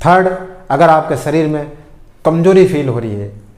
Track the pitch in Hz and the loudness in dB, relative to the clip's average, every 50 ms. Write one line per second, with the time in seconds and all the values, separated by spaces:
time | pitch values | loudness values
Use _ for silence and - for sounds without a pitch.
0 | - 170 180 185 185 185 185 - - - - - - - 135 143 170 160 160 156 | 0 2 2 2 2 0 -4 -6 -10 -14 -18 -20 -8 -6 0 2 4 4 4 2
1 | 156 - 156 131 - 151 147 160 156 151 151 147 147 151 - - - - - - | 0 -2 -6 -6 -4 -4 -2 -2 -2 -2 -4 -6 -8 -10 -14 -20 -20 -20 -20 -20
2 | - - _ _ - 156 160 165 165 190 190 190 185 - - 147 143 131 113 117 | -20 -20 _ _ -2 -2 0 2 2 4 4 4 4 4 2 -2 -2 -2 -4 -4
3 | 113 110 104 104 101 104 - - - - - | -6 -6 -8 -8 -8 -10 -14 -18 -20 -20 -10